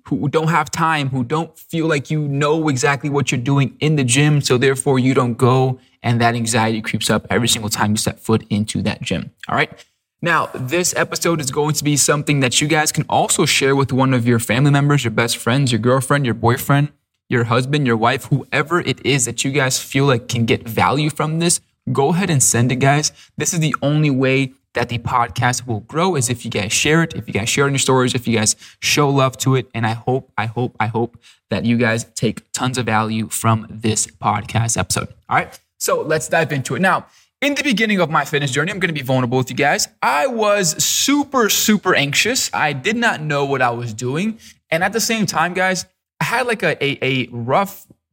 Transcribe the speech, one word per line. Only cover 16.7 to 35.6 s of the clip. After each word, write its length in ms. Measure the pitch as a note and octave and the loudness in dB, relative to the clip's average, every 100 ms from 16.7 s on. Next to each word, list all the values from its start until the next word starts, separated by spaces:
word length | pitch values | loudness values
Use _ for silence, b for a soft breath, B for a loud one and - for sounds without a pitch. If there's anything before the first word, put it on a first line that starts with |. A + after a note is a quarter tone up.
| C#3+ D3 - _ _ - | 2 0 -6 _ _ -2
your 160 | B2 | 0
husband, 420 | A2+ A#2 C3 D3+ C3 | 2 0 0 0 2
your 120 | A2+ | 2
wife, 300 | A#2+ C3+ - | 2 0 0
whoever 520 | C#3 - C3 D3+ F3 | -2 0 -4 0 0
it 260 | - C3 - | 0 -2 0
is 200 | C#3+ A#2+ | 0 -2
that 180 | A2+ | -4
you 80 | C#3 | -2
guys 260 | C#3 C3 - | 0 0 -2
feel 280 | - C3+ C#3 | -2 0 2
like 240 | A#2 - | 2 -2
can 160 | B2 A2+ | -2 0
get 200 | B2 A#2 | 0 -2
value 440 | A2 F#2 C3+ D3+ | 0 0 2 -2
from 300 | - D3+ D#3+ | -2 -2 0
this. 200 | E3+ - - _ - | 0 -2 -6 _ -4
Go 200 | B2+ C#3 | 0 2
ahead 180 | F3 G3+ | 2 0
and 120 | C#3+ | 2
send 300 | - A2+ B2+ | 2 2 0
it, 60 | B2+ | 2
guys. 340 | C#3 D3 D3 B B - | 2 2 -2 B B -6
This 180 | D3+ | -4
is 60 | F3 | 0
the 160 | D#3 - | -2 0
only 280 | C#3 D3+ D3+ | 0 2 2
way 440 | C3 C3 C3+ C3+ - _ | 2 2 2 0 -6 _
that 160 | - - | -4 -2
the 80 | A#2 | -4
podcast 680 | - B2 A#2+ - B2+ B2 - | -2 0 0 0 0 0 -4
will 140 | G#2+ | -8
grow, 340 | - D3+ F#3+ D#3 | -6 -2 0 0
is 160 | A#2 | -2
if 120 | A#2+ | -4
you 60 | A2+ | -6
guys 240 | A2 F#2 | -4 -2
share 300 | - D3 D#3+ | 0 2 2
it, 100 | E3 | 2
if 140 | - - | -4 -6
you 60 | |
guys 140 | G3 D#3 | -4 -2
share 180 | - C#3 | 0 0
it 20 | |
in 60 | C3+ | 0
your 40 | |
stories, 360 | - C3 B2+ B2+ | 2 2 2 0
if 120 | B2 | -2
you 80 | A2+ | 0
guys 200 | G#2+ - B B | -2 -6 B B
show 280 | - - D3 | -2 2 2
love 300 | C#3 C3 - | 4 2 0
to 160 | C3 | 0
it. 160 | C3 - A2+ | 0 -2 -4
And 100 | A2 | -4
I 60 | |
hope, 380 | A2+ - C3 - - | -2 -2 -4 -4 -6
I 120 | A2 | -4
hope, 280 | C3 B2 - | -4 -4 -4
I 80 | A2 | -2
hope 280 | A2+ A#2 - b b _ | -2 -4 -6 b b _
that 120 | G2 | -2
you 140 | A2+ A#2 | 0 2
guys 280 | A#2 A2+ A#2 - | 2 0 -4 -4
take 360 | A2+ G2 - | -4 -4 -8
tons 260 | - B2+ B2+ | -6 -4 -2
of 80 | A2+ | 0
value 420 | A2 A2 A2 G2+ | 0 0 -2 -4
from 380 | - A2+ A2 G#2+ | -2 0 0 -2
this 380 | A2 A2 G#2+ - | -6 -2 -2 -4
podcast 680 | - A#2 G#2 - A2 A#2 - | -4 -2 -2 -4 -4 -2 -2
episode. 340 | F#2 - - - - | -2 -4 -6 -12 -4
All 80 | C3+ | -2
right, 220 | F3+ - | -2 -10